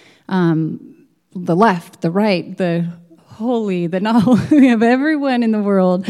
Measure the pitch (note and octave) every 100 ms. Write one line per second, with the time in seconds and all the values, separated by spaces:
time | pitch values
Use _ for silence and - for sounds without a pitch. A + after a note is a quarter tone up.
0 | _ _ - F#3+ E3+ D#3+ D#3 - - -
1 | _ _ _ F#3+ F3 F3 A3+ F3+ - -
2 | E3 F#3 G#3+ F3 - F#3 F3+ E3+ E3+ -
3 | - - _ - A3+ A#3 G#3 F3+ E3+ F#3
4 | G#3 A#3+ G3+ A3 - D4+ C4 A#3 A#3 B3+
5 | D4 D4+ C#4 B3 A#3 G#3+ G3+ G3 F#3 F3+
6 | -